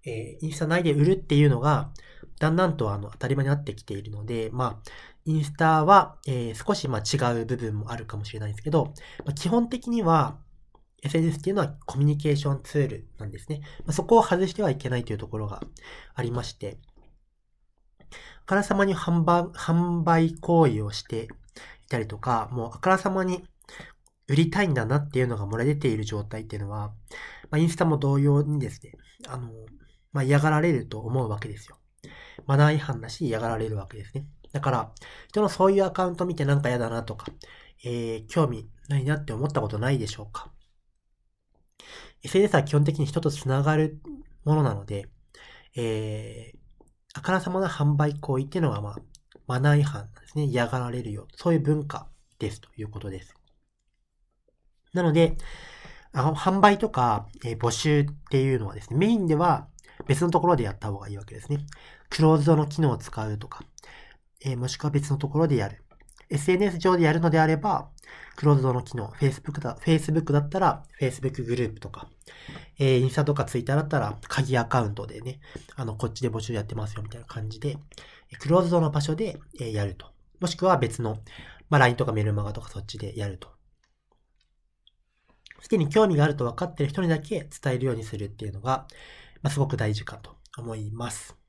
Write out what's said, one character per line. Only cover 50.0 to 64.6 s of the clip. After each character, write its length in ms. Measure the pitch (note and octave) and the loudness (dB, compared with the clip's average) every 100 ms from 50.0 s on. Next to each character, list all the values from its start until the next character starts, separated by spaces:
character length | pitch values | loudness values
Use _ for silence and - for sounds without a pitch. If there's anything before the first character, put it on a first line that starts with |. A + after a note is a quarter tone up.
な 180 | G2+ - | -12 -18
ん 20 | |
で 60 | - | -10
す 100 | D3+ | -4
ね。 60 | |
嫌 240 | C#3+ B2 A#2 | -2 0 0
が 100 | C3 | -2
ら 120 | B2 | -4
れ 100 | B2 | -6
る 80 | A2+ | -8
よ。 160 | G#2 G2+ | -10 -14
そ 160 | - F3 | -4 2
う 40 | |
い 20 | E3 | 2
う 40 | |
文 280 | C#3+ D3+ D3 | 2 0 -2
化 200 | A#2 - - _ _ | -10 -12 -20 _ _
で 100 | - | -8
す 100 | - | -8
と 80 | - - | -18 -14
い 80 | |
う 40 | G#2 | -12
こ 120 | G#2 | -10
と 100 | G#2 | -10
で 120 | F#2 | -12
す。 120 | - _ _ _ _ _ _ _ _ _ _ _ _ _ _ _ _ | -16 _ _ _ _ _ _ _ _ _ _ _ _ _ _ _ _
な 100 | F3 | 0
の 100 | F3 | 4
で、 240 | D#3 E3 D#3+ - - - - - - - | 6 6 4 -6 -14 -18 -20 -20 -20 -6
あ 100 | C#3+ | 0
の、 140 | C#3 D#3 | 2 2
販 240 | F#3+ F#3+ | 0 6
売 180 | G#3 G3+ | 6 6
と 120 | A3 | 0
か、 360 | C3+ B2 G#2 G#2+ - | 2 2 0 -4 -12
え 100 | A#2 | -8
ー、 40 | A2+ | -2
募 120 | A#2+ | -2
集 320 | - D#3 D3 | 0 2 2
っ 20 | C#3+ D3 - | 2 -4 -2
て 100 | C#3 | 0
い 140 | C3+ | 2
う 60 | B2+ | 0
の 80 | G2+ | -2
は 60 | |
で 80 | G2+ | -10
す 80 | - | -4
ね、 60 | B2+ | 2
メ 100 | G3+ | 4
イ 80 | A#3 | 4
ン 100 | F3 | 2
で 80 | |
は 340 | D3+ F3 C3+ - - - - - | 2 4 2 -2 -20 -20 -16 -2
別 160 | C#3+ | 0
の 80 | F3 | 4
と 100 | F3 | 4
こ 60 | F3 | 4
ろ 100 | D3+ | 2
で 60 | |
や 100 | G#2+ | 0
っ 60 | G#2 | -4
た 140 | G#2+ | -6
方 60 | G2 | -6
が 100 | G2 | -8
い 60 | |
い 20 | G2+ | -12
わ 80 | |
け 100 | G2+ | -12
で 60 | A2 | -16
す 100 | - | -6
ね。 160 | D3 D3 - - - _ | -6 -6 -16 -20 -20 _
ク 140 | - | 4
ロ 120 | D#3 | 6
ー 20 | D#3 | 6
ズ 100 | D3 | 6
ド 100 | D#3 | 4
の 120 | D3 | 2
機 120 | D3 | 0
能 120 | D3+ | 0
を 60 | A2+ | 0
使 280 | - - G#2+ | -6 -8 -6
う 100 | G#2+ | -6
と 120 | - | -10
か、 160 | - - - - - - - _ _ | -16 -18 -20 -20 -20 -20 -20 _ _
え 100 | C#3 | -6
ー、 20 | |
も 120 | B2 | -4